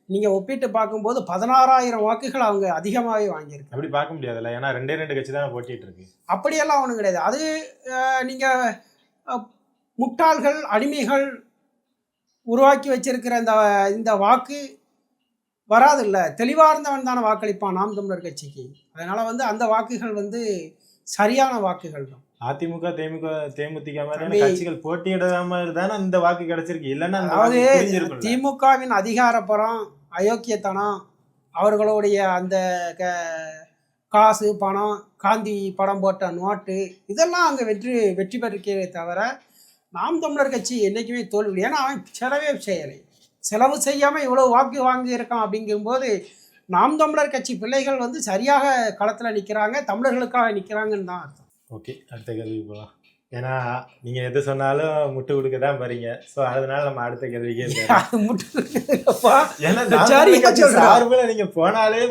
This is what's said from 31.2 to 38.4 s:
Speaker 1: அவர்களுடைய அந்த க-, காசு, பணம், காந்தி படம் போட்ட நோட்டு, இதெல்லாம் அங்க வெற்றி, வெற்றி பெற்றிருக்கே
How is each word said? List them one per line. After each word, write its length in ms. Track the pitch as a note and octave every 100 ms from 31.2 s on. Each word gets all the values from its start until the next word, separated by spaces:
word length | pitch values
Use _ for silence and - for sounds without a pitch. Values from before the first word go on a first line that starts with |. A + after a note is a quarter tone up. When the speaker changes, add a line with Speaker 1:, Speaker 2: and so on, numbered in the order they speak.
| _ _ _ E3
Speaker 1:
அவர்களுடைய 760 | G#3 G#3 G#3+ G#3+ G3+ G3+ F#3+
அந்த 280 | F#3 F#3 F#3+ F#3 F3+ F3 E3
க-, 680 | F3+ F3 E3 D#3+ D#3+ D#3 - _ _ _ _
காசு, 500 | G#3 A3 G#3+ G#3+ G3
பணம், 460 | G3 G3+ G#3 G#3 - _
காந்தி 560 | G3+ A3 G#3 G3+ G3 F#3+
படம் 220 | G3 G3
போட்ட 320 | F#3+ F#3 F#3
நோட்டு, 460 | E3+ F#3+ G3+ - F#3+ F#3 - -
இதெல்லாம் 400 | G#3+ E4+ F4 E4
அங்க 160 | C4+
வெற்றி, 500 | A3+ G#3 A#3+ A#3+ G#3
வெற்றி 260 | F#3 F#3+
பெற்றிருக்கே 500 | A#3+